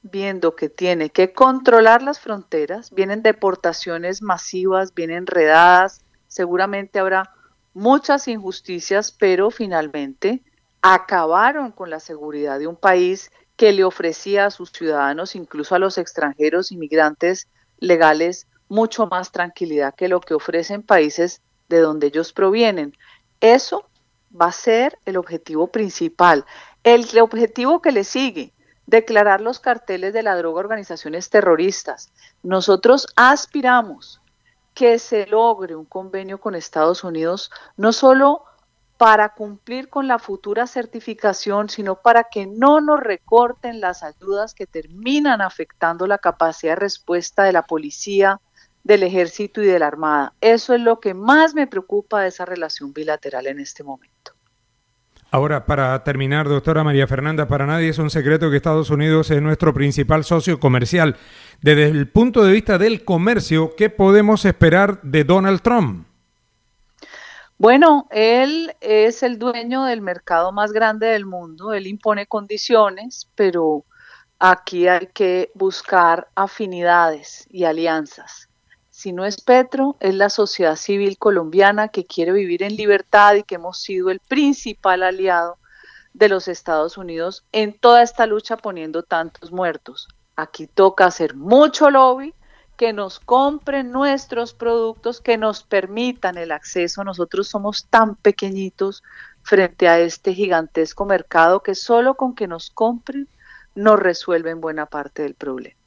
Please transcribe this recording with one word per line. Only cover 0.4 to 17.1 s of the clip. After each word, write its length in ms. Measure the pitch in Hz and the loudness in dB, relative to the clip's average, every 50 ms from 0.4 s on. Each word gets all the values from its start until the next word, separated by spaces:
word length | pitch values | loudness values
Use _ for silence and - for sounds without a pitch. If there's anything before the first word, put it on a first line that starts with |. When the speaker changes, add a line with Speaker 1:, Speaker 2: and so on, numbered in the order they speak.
| 175 165 165 | -2 -2 -2
Speaker 1:
que 140 | - - 151 | -2 -10 -10
tiene 400 | _ - 185 180 180 165 156 151 | _ -4 -2 -2 -2 -2 -4 -4
que 240 | _ - 185 185 - | _ 0 0 0 4
controlar 680 | - 262 262 262 262 254 - 240 226 226 220 226 240 262 | 4 4 4 4 2 2 6 6 8 8 8 6 6 4
las 160 | 277 294 - | -2 -8 -8
fronteras, 720 | - - 220 202 180 _ - 156 151 143 180 214 233 _ | -8 -10 -10 -10 -10 _ -4 -4 -4 -4 -8 -12 -14 _
vienen 320 | _ 185 190 196 202 214 226 | _ -4 -4 -2 -4 0 0
deportaciones 960 | 226 214 214 - 196 185 180 - 175 165 - - 180 170 165 175 180 190 190 | 0 0 _ -2 -4 -4 -2 -4 -6 -6 -6 -10 -10 -10 -8 -8 -8 -10 -10
masivas, 720 | 214 208 185 170 - - - 185 185 190 185 190 190 185 _ | -6 -6 -6 -6 -6 -10 -8 -4 -2 -2 0 -2 -2 -4 _
vienen 320 | - 170 165 165 175 180 | -10 -8 -8 -8 -8 -8
redadas, 760 | - - 175 160 151 156 160 170 175 180 180 185 190 - _ _ _ _ _ _ _ | -4 0 2 4 6 6 8 8 8 8 6 4 2 -4 _ _ _ _ _ _ _
seguramente 720 | - - 185 175 175 180 185 202 202 196 196 196 _ 202 | -8 -6 -6 -4 -2 -2 -2 -2 -4 -8 -10 -8 _ -4
habrá 320 | 190 190 190 190 190 - _ _ _ _ _ _ _ _ _ | -2 0 -2 -2 -4 -6 _ _ _ _ _ _ _ _ _
muchas 540 | 185 202 233 269 285 - - 285 285 - 269 | -4 0 2 2 2 2 0 -2 -2 -2 -6
injusticias, 840 | 233 220 196 185 190 - _ - 180 175 - - 196 196 214 - | -10 -8 -8 -12 -12 -12 _ -12 -12 -12 -6 -2 -2 -2 -2 -4
pero 380 | _ _ - 196 185 180 196 220 | _ _ 0 0 2 2 0 -2
finalmente 920 | 240 - 233 196 180 160 156 151 - 151 143 135 135 _ - 190 240 254 _ _ _ _ _ _ _ _ - | -2 -4 -8 -4 -4 -4 -6 -6 -8 -10 -10 -10 -12 _ -4 -4 -4 -4 _ _ _ _ _ _ _ _ 4
acabaron 880 | 185 190 185 185 - 202 185 165 160 165 185 214 247 285 311 277 240 | 4 4 4 2 -2 -2 -2 0 2 2 2 2 2 0 -2 -8 -10
con 180 | 214 _ 190 170 | -12 _ -14 -14
la 100 | 156 156 | -14 -14
seguridad 600 | - - 165 151 147 151 147 147 147 147 139 139 | -14 -16 -18 -14 -14 -12 -8 -8 -6 -6 -6 -6
de 80 | 147 160 | -8 -8
un 80 | 170 | -10
país 560 | _ - 196 185 185 180 180 190 196 - _ _ _ _ _ _ | _ 2 2 2 4 2 0 -2 -6 -10 _ _ _ _ _ _
que 180 | _ 240 214 202 | _ 4 4 4
le 100 | 196 190 | 4 2
ofrecía 640 | 185 180 - 175 165 156 - - 196 196 202 196 | 0 0 -4 -6 -6 -6 -6 -8 -4 -2 0 -2
a 60 | 202 | -2
sus 200 | 202 - 175 - | -4 -8 -20 -20
ciudadanos, 640 | _ - 170 160 151 143 139 139 143 156 180 190 - | _ -8 -6 -4 -2 0 -2 -2 -2 -4 -8 -12 -12
incluso 380 | 190 170 _ - 151 147 - 190 | -16 -16 _ -10 -10 -6 -2 -2
a 60 | 180 | 0
los 180 | 190 190 185 - | 0 -2 -4 -6
extranjeros, 720 | 170 - - - 156 147 139 _ 151 151 156 175 185 - | -10 -8 -6 -6 -6 -6 -2 _ -2 0 0 -2 -4 -6
inmigrantes 760 | 196 175 160 147 156 160 156 151 | -10 -12 -10 -2 0 2 2 2